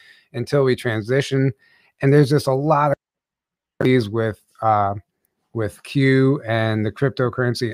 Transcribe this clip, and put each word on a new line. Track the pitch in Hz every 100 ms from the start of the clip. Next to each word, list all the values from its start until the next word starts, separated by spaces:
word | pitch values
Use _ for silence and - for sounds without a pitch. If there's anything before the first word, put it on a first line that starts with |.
| - _ _
until | 123 120 143
we | 131
transition. | 123 123 107 104 135 - 135 135 - _ _ _ -
And | 139
there's | 147 135
just | 147 143
a |
lot | 131 151 143 147
of | 139 _ _ _ _ _ _ _ -
these | 127 127 101
with, | 113 113 104 _ -
uh, | 113 104 101 101 - _ _ _ _
with | 113 104 -
Q | - 143 135 135 135 147 110
and | 113 110 110
the | 107
cryptocurrency, | - 139 135 123 - 123 117 120